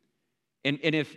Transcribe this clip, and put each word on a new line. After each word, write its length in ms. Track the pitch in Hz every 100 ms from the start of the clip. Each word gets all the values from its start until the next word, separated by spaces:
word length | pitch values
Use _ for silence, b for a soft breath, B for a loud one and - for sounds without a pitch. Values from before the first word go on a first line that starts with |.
| _ _ _ _ _ _
And, 140 | 135 143
and 120 | 160
if, 220 | 156 143